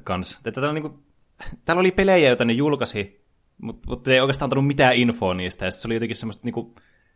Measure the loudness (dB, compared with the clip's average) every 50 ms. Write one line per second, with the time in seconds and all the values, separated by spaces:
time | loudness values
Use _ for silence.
0 | -6 -6 -6 -4 -4 -6 -8 -8 -10 -10 -6 -6 -6 -4 -4 -6 -8 -10 -14 -18
1 | _ _ _ _ _ _ _ _ -14 -14 -14 -8 _ -2 0 2 2 2 2 2
2 | 4 4 4 6 6 4 4 4 2 0 2 2 0 0 0 -2 -2 -4 -4 -6
3 | -8 -8 _ _ _ _ _ _ _ _ _ _ -14 -14 -14 -12 -10 -10 -10 -6
4 | 0 2 4 4 4 2 0 -2 -2 -2 0 0 0 0 2 4 4 4 6 4
5 | 2 2 0 0 -2 -2 -2 -2 -4 -6 -6 -6 -4 -4 -2 -2 -2 -2 -4 -4
6 | -4 -4 -6 -6 -6 -8 -10 -8 -8 -8 -6 -6 -10 -10 _ -20 _ _ _ _
7 | _ _ _